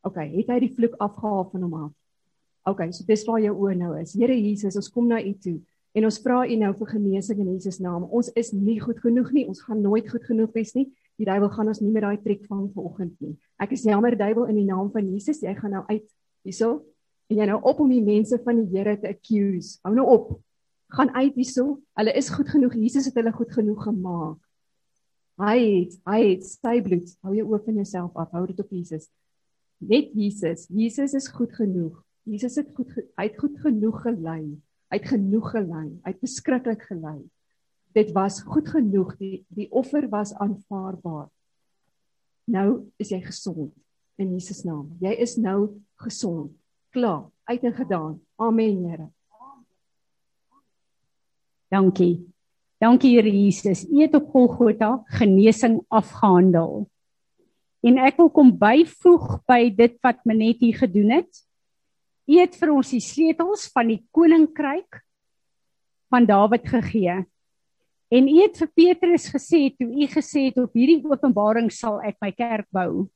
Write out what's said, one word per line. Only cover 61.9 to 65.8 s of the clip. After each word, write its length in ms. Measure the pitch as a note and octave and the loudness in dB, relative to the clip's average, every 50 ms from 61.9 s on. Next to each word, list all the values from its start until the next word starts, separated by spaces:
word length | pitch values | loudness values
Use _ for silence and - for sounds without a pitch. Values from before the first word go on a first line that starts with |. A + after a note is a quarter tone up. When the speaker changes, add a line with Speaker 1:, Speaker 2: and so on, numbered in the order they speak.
| _ _ _ _ _ _ _ - | _ _ _ _ _ _ _ 4
Speaker 2:
U 80 | C#4+ | 6
het 160 | F4+ F4+ F4+ - | 6 6 4 2
vir 180 | - E4+ D#4 D4+ | -2 0 2 2
ons 200 | C4+ B3+ - C4 | 2 2 0 -2
die 80 | A#3 | -4
sleutels 640 | - - - C4+ D#4+ D#4+ D#4+ D#4+ E4+ F4+ G#4 G#4 - - _ | -4 -6 -2 0 2 2 2 0 -2 -2 -2 -6 -8 -4 _
van 160 | C4 A#3 A3+ | 0 0 0
die 120 | A3+ - - _ _ | 0 -2 -6 _ _
koninkryk 880 | D#4 E4+ D#4+ E4 E4 D#4 D#4 D#4 - D4+ C4+ C#4 F#4 G4 _ - - _ _ _ _ _ _ _ _ _ _ _ _ _ _ _ _ | 4 6 6 6 6 6 4 2 -6 -4 -4 -4 -6 -8 _ -20 -20 _ _ _ _ _ _ _ _ _ _ _ _ _ _ _ _